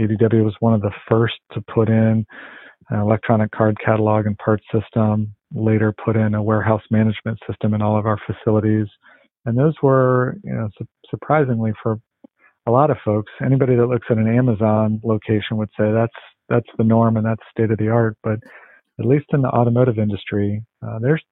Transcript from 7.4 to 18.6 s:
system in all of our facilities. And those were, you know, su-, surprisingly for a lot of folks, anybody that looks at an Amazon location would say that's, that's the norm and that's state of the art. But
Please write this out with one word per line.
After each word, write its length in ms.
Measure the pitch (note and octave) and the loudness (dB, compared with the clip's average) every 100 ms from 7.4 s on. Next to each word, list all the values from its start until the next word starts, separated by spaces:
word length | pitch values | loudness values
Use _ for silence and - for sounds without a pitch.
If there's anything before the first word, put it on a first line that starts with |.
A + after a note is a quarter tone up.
| - | -10
system 260 | G#2+ G#2+ | -6 -2
in 80 | G#2+ | -2
all 160 | G#2 G#2+ | 0 0
of 80 | G#2+ | -2
our 120 | G#2 - | -4 -6
facilities. 600 | - A2+ G#2+ G#2+ G#2+ G2+ _ _ _ _ _ | -6 0 0 2 0 -2 _ _ _ _ _
And 140 | A#2+ A#2+ | -4 0
those 160 | D#3 D3+ | 0 2
were, 560 | C3+ C3 B2+ B2+ B2+ - | 2 4 4 2 0 -6
you 120 | C3 | -8
know, 160 | B2 A2 - | -6 -8 -10
su-, 100 | A#2 _ - | -18 _ -14
surprisingly 640 | B2 - D#3 C3 A2+ A2 G#2+ | -12 -2 0 2 0 -2 -4
for 180 | A#2 A2 _ _ - _ _ _ A#2 | -4 -6 _ _ -20 _ _ _ 0
a 40 | |
lot 200 | A#2+ D3+ | 2 2
of 60 | A2+ | 0
folks, 280 | A2 G#2 - - | -2 -2 -4 -6
anybody 300 | C3 C3+ C3 | -2 0 2
that 140 | A#2+ A#2+ | 2 2
looks 180 | B2 - | 0 -2
at 100 | A2 | 0
an 100 | A2 | 2
Amazon 720 | A#2+ B2+ G#2 A2 G#2+ A2 A2 | 2 0 0 0 2 0 -2
location 540 | A2+ G#2+ - G#2+ - A2 | -2 -4 0 -2 -2 -6
would 140 | G#2+ - | -6 -2
say 140 | G#2+ | 0
that's, 220 | A2+ A#2 - - _ - | 0 -2 -4 -20 _ -2
that's 200 | A#2+ - - | -2 -2 -2
the 60 | |
norm 320 | A2 A2+ A2+ A2 | 2 4 2 2
and 100 | A2 | -2
that's 160 | A2 - | -4 -8
state 220 | - A2 | -2 0
of 60 | G#2+ | 0
the 100 | G#2+ | 0
art. 280 | A#2 A2+ G#2+ | 0 0 -2
But 160 | A2 A2 - - | -6 -6 -8 -20